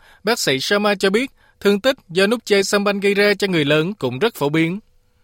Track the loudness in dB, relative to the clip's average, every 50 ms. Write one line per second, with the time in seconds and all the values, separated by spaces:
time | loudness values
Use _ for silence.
0 | -16 -20 -20 _ -4 -4 -4 -2 -2 -2 -2 -2 -2 -2 -2 0 0 0 0 0
1 | 0 0 0 0 -2 -4 _ _ _ _ _ _ 0 0 0 2 2 0 -2 -2
2 | _ -8 -2 0 0 2 0 -2 -2 0 0 0 2 2 0 0 0 0 -2 0
3 | 0 0 2 2 2 2 2 0 0 0 0 0 2 2 2 2 0 -2 -4 -4
4 | -4 -4 -2 0 -2 -2 -2 -2 -4 0 0 0 0 0 -2 -6 -10 _ _ _
5 | _ _ _ _